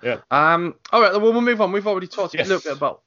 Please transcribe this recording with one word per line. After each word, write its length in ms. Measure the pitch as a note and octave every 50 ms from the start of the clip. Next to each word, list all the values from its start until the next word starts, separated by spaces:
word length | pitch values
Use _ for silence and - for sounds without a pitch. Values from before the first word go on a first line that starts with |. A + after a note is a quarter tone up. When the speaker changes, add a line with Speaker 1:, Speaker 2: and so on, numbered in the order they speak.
| -
Speaker 1:
Yeah. 180 | B2 A#2 - - -
Speaker 2:
Um, 440 | B2 C#3+ D3+ D#3+ E3+ E3+ F3 E3 - _ _ - -
all 80 | A#3
right, 120 | A3+ F#3+ F#3+
well, 200 | G#3 G#3 A3+ A3+
we'll 80 | A#3+
move 200 | A#3+ A#3+ A#3+ G#3+
on. 120 | G#3+ F#3 F#3+
We've 140 | G3+ G3
already 200 | G#3+ G3+ F#3 F3+
talked 280 | - - - F#3+ E3 -
a 40 | D#3
Speaker 1:
Yes. 100 | C#3+ F#3+
Speaker 2:
little 140 | F#3+ D#3+ -
bit 140 | D#3 C3+
about 260 | C#3+ D3 C3 - - _